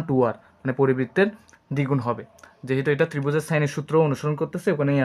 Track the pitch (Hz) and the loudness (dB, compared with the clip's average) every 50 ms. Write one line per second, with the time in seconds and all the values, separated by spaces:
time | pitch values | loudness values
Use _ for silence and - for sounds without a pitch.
0 | 160 165 135 127 120 113 107 - _ _ _ _ - 135 127 - 135 135 127 131 | 0 0 2 2 2 2 0 -4 _ _ _ _ -6 -4 0 2 2 2 2 0
1 | 127 123 - 185 202 214 208 - _ _ - _ _ - 143 143 139 131 143 131 | -2 -2 2 0 0 0 0 -8 _ _ -20 _ _ -8 -4 -2 -2 0 0 -2
2 | 113 120 117 107 110 - _ - - - _ _ - 127 131 135 131 151 143 139 | -2 -2 -4 -6 -8 -18 _ -20 -20 -20 _ _ -6 -4 -2 -2 0 0 2 2
3 | 160 160 156 143 139 143 147 156 151 - 165 151 147 143 - 156 143 - 156 160 | 0 0 0 -4 -2 -2 -2 -2 -2 0 0 0 0 0 -2 -6 -6 0 2 2
4 | 160 147 131 - 151 151 151 147 160 156 - 170 - 202 165 147 139 143 143 139 | 4 2 0 -2 -2 -4 -2 -2 -4 -6 -6 -4 -2 -2 0 0 0 0 2 2